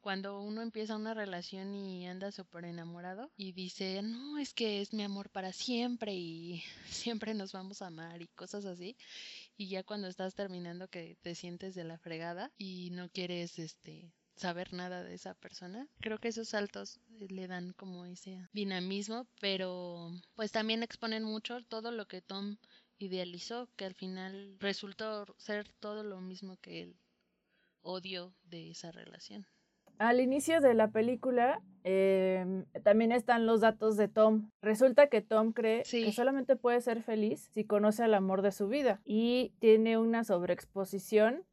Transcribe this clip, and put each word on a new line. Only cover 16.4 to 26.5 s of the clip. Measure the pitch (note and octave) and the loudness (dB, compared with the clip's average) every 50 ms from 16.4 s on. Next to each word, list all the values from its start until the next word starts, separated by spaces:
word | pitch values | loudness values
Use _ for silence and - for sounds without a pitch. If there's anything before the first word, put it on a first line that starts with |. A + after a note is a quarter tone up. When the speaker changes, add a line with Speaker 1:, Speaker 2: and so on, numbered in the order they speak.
| A3+ - | -8 -4
Speaker 1:
saltos, | - G#3 G3+ G3+ - G3+ G3+ G3 - _ _ _ A3+ A3 | -2 -2 -4 -4 -6 -12 -14 -14 -16 _ _ _ -18 -18
eh, | G3+ F#3+ | -14 -12
le | F#3+ F#3+ F#3 | -10 -10 -10
dan | F3+ F#3 F3+ F3+ F3+ F#3 | -8 -8 -8 -10 -10 -12
como | - G3 F#3+ F3+ F3+ F3 | -14 -16 -14 -14 -14 -14
ese | F3+ F3+ - - F#3+ F#3+ F#3 F3+ - - | -16 -16 -16 -16 -16 -16 -16 -18 -12 -6
dinamismo, | G#3 G3+ G3 F#3 F3+ F3+ F#3+ G3 G3+ G3+ G#3+ A3 A#3+ B3+ _ _ - | -4 -4 -2 -2 -2 -2 -2 -4 -4 -4 -6 -8 -8 -10 _ _ -6
pero, | - G3+ F#3+ F#3 F#3 F#3 F3+ F3+ F3+ F3 E3+ E3+ E3+ E3+ F3 F3 - _ _ | -2 -2 -2 -2 -2 -4 -6 -8 -8 -10 -10 -10 -12 -12 -12 -14 -16 _ _
pues, | - A3 G#3 | -6 -6 -2
también | - A3+ G#3+ A3 A3 A3+ | 0 -2 0 2 0 0
exponen | A#3 A3+ - - - A3+ A3 A3 A3 | -2 -6 -8 -8 -6 -4 -4 -4 -4
mucho | G#3+ G#3+ A3 _ - A#3+ B3 A#3 | -4 -6 -6 _ -8 -10 -10 -10
todo | _ A3+ A3 A3 A#3 | _ -12 -8 -8 -8
lo | A#3+ A3+ G3+ | -8 -8 -10
que | _ - F#3 _ | _ -12 -14 _
Tom | - G3 G3 G3+ G#3 G#3 - _ _ _ - _ _ _ | -10 -10 -8 -6 -6 -8 -10 _ _ _ -20 _ _ _
idealizó, | _ G#3 F#3 F#3 F#3 F3+ F3+ F3 F3 - - A#3 A#3+ B3 _ _ | _ -8 -6 -4 -4 -4 -6 -8 -12 -10 -8 -8 -8 -8 _ _
que | - G3 | -10 -10
al | F#3+ F#3 | -10 -10
final | - F#3+ F#3 F#3 F#3 F#3 F#3+ F#3+ G3 G3+ G3 G3 F#3+ | -8 -10 -8 -8 -8 -10 -10 -12 -14 -16 -18 -14 _
resultó | G3+ G3 F#3+ - - G3 F#3+ - A3 A3 G#3+ G#3 G3+ - - | -4 -4 -4 -4 -8 -14 -10 -8 -8 -6 -6 -8 -10 -12 -18
ser | _ - - G#3 G#3 G#3 - _ _ | _ -8 -6 -6 -6 -6 -8 _ _
todo | - G#3 G#3+ G#3+ G#3+ | -12 -10 -10 -8 -10
lo | G#3 G3 F#3 | -10 -10 -10
mismo | F#3 F#3 F#3 F#3 G3 F#3+ | -12 -12 -12 -12 -14 -16